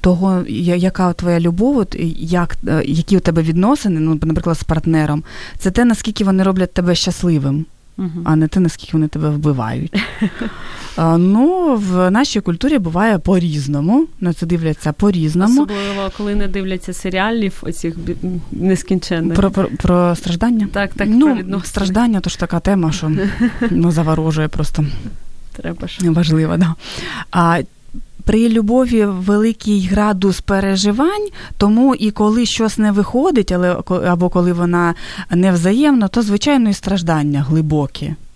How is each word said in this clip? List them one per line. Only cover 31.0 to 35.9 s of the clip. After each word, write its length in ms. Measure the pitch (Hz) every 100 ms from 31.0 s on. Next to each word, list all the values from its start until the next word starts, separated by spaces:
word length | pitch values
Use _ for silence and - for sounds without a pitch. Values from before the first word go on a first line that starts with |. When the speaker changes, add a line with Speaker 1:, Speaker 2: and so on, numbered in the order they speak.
| 311 415 415 - - -
Speaker 1:
тому 380 | 208 220 269
і 160 | 254 214
коли 360 | - 214 220 233
щось 320 | - 220 208
не 140 | 214
виходить, 600 | 202 202 240 330 285 190
але 220 | 180 180
ко-, 280 | 180 - 185 180
або 220 | 175 180
коли 240 | 185 175
вона 420 | 170 175 175 170 165 - - 185
невзаємна, 800 | 175 190 175 170 220 294